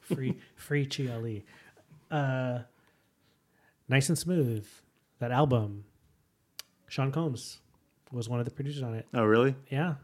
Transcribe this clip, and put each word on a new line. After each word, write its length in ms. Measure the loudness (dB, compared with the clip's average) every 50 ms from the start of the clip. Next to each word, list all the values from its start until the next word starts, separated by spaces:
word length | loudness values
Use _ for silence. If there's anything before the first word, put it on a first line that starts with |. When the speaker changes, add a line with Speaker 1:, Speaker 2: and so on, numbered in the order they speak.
Speaker 1:
free, 380 | _ -4 -4 -2 -2 -4 -4 -6 -8 -20 _
free 300 | -20 -8 -4 -2 -2 0
Chia 320 | -2 -4 -4 -4 -4 -4 -6
Lee. 260 | -6 -6 -6 -8 -10 -14 -20 -20 -20 -20 _ _ _ _ -20 -20 _ _
Uh, 500 | -2 0 0 0 0 0 -2 -2 -4 -4 -6 -10 _ _ _ _ _ _ _ _ _ _ _ _ _ _ _ _ _ _ _ _ _ _ _ _
Nice 200 | 2 2 4 4
and 100 | 0 -2
Smooth, 480 | 0 0 0 2 2 0 0 -4 -6 -10 -20 -20 _ _ _ _ _ _ _ _
that 120 | -6 0
album, 540 | 2 4 4 4 4 2 2 0 -6 -10 -16 -18 _ _ _ _ _ _ _ _ _ _ _ _ _ _ -20 _ _ _ _ -10
Sean 240 | -4 -2 0 0 0
Combs 480 | 0 -2 -2 -2 -4 -8 -12 -16 -18 _ _ _ _ _ _ _ _ _ -10
was 180 | -8 -8 -4 -2
one 100 | -2 -2
of 60 | -2
the 40 | -2
producers 320 | -4 -6 -6 -6 -6 -6 -6
on 120 | -6 -6
it. 120 | -8 -8 _ 2
Speaker 2:
Oh, 100 | 4 6
really? 300 | 8 8 8 6 6 2 0 -8 -4
Speaker 1:
Yeah. 240 | -2 -2 0 0 -2 -4